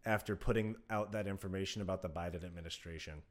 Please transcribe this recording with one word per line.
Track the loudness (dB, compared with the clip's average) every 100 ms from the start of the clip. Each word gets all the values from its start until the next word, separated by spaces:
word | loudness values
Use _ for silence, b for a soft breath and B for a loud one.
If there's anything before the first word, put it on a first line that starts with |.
| 4
after | 2 2 0
putting | 4 4 4 -2 0
out | 0 2
that | 0 0
information | -2 -2 0 0 0
about | 0 0
the | 0
Biden | -2 -2 -4
administration. | -6 -8 -8 -8 -8 -8 -8 -10 -12